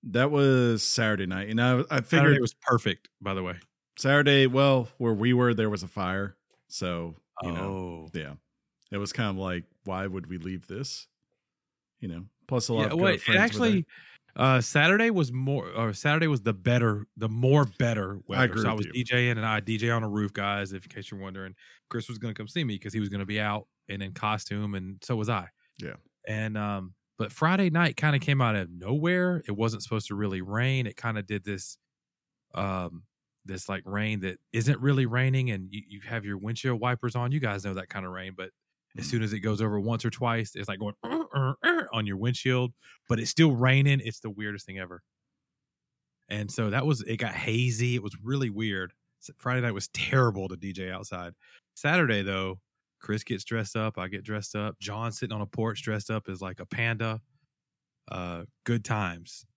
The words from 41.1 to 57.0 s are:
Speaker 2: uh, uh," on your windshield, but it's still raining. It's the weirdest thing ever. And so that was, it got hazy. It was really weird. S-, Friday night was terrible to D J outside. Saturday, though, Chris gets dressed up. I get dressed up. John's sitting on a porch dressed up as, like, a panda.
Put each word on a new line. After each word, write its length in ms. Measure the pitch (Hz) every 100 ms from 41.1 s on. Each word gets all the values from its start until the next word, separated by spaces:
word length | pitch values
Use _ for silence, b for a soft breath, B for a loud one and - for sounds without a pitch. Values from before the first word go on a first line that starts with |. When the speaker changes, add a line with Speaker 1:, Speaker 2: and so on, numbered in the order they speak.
| 302 320
Speaker 2:
uh, 220 | 143 131 139
uh," 220 | 330 339 -
on 140 | 113 107
your 100 | 98
windshield, 580 | 117 123 131 127 123 - b b _
but 120 | 113
it's 100 | 117
still 240 | - 160
raining. 460 | 123 127 135 139 139
It's 180 | 113 -
the 100 | 113
weirdest 360 | 101 104 101 -
thing 120 | 95
ever. 240 | 90 87 _ _ _ _ _ _ _ _ _ _ _ _ _
And 220 | 104 101
so 200 | - 110
that 160 | 113 143
was, 160 | 131
it 160 | 107 110
got 160 | 117
hazy. 600 | 85 - 113 127 110 120
It 80 | 123
was 140 | 101 -
really 300 | 107 139 127
weird. 440 | 101 110 98 92 _ _ _
S-, 80 | - -
Friday 220 | 127 127
night 140 | 120
was 140 | 101 -
terrible 600 | - - 135 120 98 95
to 80 | 90
D 160 | 98
J 180 | 90 92
outside. 440 | 92 95 90 87 98 b b _ -
Saturday, 460 | 147 175 147 107
though, 380 | 98 95 95 95 _ _ _ _
Chris 220 | - 107
gets 220 | - 107
dressed 320 | - 117 101 113
up. 200 | 110 -
I 100 | 92
get 160 | 98
dressed 320 | 107 107 101 104
up. 220 | 104 -
John's 380 | 101 104 113 104
sitting 160 | 113
on 80 | 107
a 40 | 101
porch 360 | - 113 107
dressed 280 | - 107 -
up 180 | 110 -
as, 120 | 92
like, 180 | 95 92
a 80 | -
panda. 540 | - 117 113